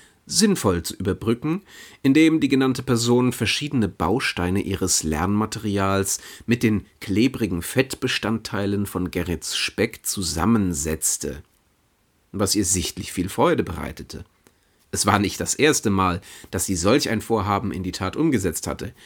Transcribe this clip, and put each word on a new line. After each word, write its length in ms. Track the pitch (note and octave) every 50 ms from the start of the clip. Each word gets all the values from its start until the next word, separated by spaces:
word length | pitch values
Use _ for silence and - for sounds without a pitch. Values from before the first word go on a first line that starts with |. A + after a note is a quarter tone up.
| - _ _ _ _
sinnvoll 560 | - F#3+ E3+ G#3+ G#3 F#3 - - G#2 F2+ F2+
zu 120 | F2+ - -
überbrücken, 680 | - F#2+ G2+ F2+ - - A2+ A#2 A#2 - D3+ E3 G3 - - - - - - - -
indem 380 | - C3+ C#3 D#3 D#3+ D#3+ D#3+ D#3
die 80 | D3 C3+
genannte 340 | C#3 C3 C3+ C3+ B2+ C3
Person 500 | - - B2 A2+ A#2 A#2+ A#2+ B2 B2 B2+
verschiedene 560 | - - A2+ G2+ - - C#3+ D3 C#3+ B2+ G#2 F#2
Bausteine 720 | - - D#2+ E2 G#2 C3+ - - - - F2 F2+ F#2+ G2
ihres 420 | - - F#2+ - F#2+ F2 - -
Lernmaterials 1160 | - D#2 D#2 D2 E2 F#2+ G2+ G#2 A2 G#2+ - A2 G#2+ G#2 G2 G2+ G2 G2 G2 G2 G2 - - - - - - - -
mit 180 | - - A#2+
den 220 | B2 A2+ G#2+ F#2+ - _ _ -
klebrigen 600 | - - F#2+ G#2+ A#2+ C3+ - - A2+ F2+ F#2 E2+
Fettbestandteilen 1200 | - - - B2+ C3 - - - - B2+ - - - G#2 A2+ A2 - - - G2 G2+ G2+ G2+ G2+ G2+
von 260 | - - F#2 F2+ F2
Gerrits 460 | - F2+ E2+ F2 E2+ - - - -
Speck 480 | - - - - - G2 - - - -
zusammensetzte, 1400 | - - G#2 F#2 D#2+ D2+ D#2+ E2+ G#2+ A#2 A2 G2 F2+ F2 C#2+ D2 D#2 D#2+ D#2 - - - - - D2 C#2 D2 - _ _ _ _ _ _ _ _ _ _ _ _ _ _ _ _ _
was 240 | - G2 G#2 F#2+ -
ihr 120 | G#2 G2
sichtlich 440 | F2+ F#2+ F#2 D#2+ - - E2+ - -
viel 200 | - F#2+ F2 -
Freude 340 | - - C3 F3 E3 B2 -
bereitete. 600 | - F2 D#2+ C#2+ - - - - - - - - _ _ _ _ _ _ _ _ _ _ _ _ -
Es 160 | - - -
war 120 | - G#2 G2+
nicht 220 | G2+ F#2 - -
das 140 | E2+ - -
erste 340 | - C3 D3 C#3+ - - A2+
Mal, 320 | G2 F#2+ F#2+ F2+ F2 F#2 - - - - - -
dass 160 | - F#2 -
sie 100 | - F#2+
solch 320 | E2 E2 G2+ B2+ C#3+ - -
ein 140 | A2+ G#2
Vorhaben 500 | - - A2+ G#2+ F2+ G#2 G2+ G2 - G2
in 100 | - F#2
die 100 | F2+ F#2
Tat 240 | F2 - G2 F#2 -
umgesetzt 500 | - D#3 E3 C3+ G#2 F#2 F2 D#2 - -
hatte. 260 | - C#2 - - - - _ -